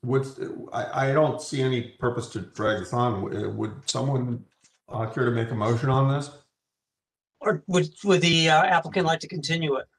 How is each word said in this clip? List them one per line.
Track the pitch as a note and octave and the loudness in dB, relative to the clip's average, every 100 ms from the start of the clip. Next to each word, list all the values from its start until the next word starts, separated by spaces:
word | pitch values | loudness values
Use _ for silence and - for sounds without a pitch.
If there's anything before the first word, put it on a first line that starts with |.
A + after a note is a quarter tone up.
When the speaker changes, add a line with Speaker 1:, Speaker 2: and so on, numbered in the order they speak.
Speaker 1:
would, | B2 C3 C3+ - - - - | 0 0 0 -8 -10 -10 -8
I, | - - - C3+ | -6 -4 -2 2
I | |
don't | C#3 D3+ B2 | 4 2 0
see | - C#3+ | -6 -2
any | C3 B2+ - - | 0 0 -4 -4
purpose | B2 B2 A#2 | -2 -2 -6
to | G#2+ | -8
drag | F2+ - G#2+ G#2+ | -10 -4 -2 -2
this | F#2 | -2
on. | B2 B2 G#2 | -2 0 0
W-, | G2 - G#2 | -4 -4 -4
would | G#2 G#2+ - - | -4 -6 -6 -6
someone, | B2+ C3 C3+ B2 A#2+ - _ _ _ _ | -4 -2 -2 -2 -6 -10 _ _ _ _
uh, | A2 A2+ | -6 -6
care | - B2 | 0 0
to | |
make | A#2 A2+ | 2 -2
a | |
motion | A2+ G#2+ A#2 C3+ | 0 0 2 2
on | C3 C3+ | 4 4
this? | C#3 C#3+ - _ _ _ _ _ _ _ _ _ _ | 2 -4 -12 _ _ _ _ _ _ _ _ _ _
Speaker 2:
Or | - F#3 - | -2 -2 2
would, | F3+ D#3 - | 0 0 -4
would | G3+ F3 | 2 4
the, | E3+ E3 D#3+ | 6 4 6
uh, | D#3 | 6
applicant | F#3 F3 D#3+ F#3+ D#3+ | 6 4 2 0 0
like | D#3+ | 0
to | D3 | -4
continue | F3+ C3+ E3 D#3 C3+ | -8 -4 -2 0 -2
it? | - | -4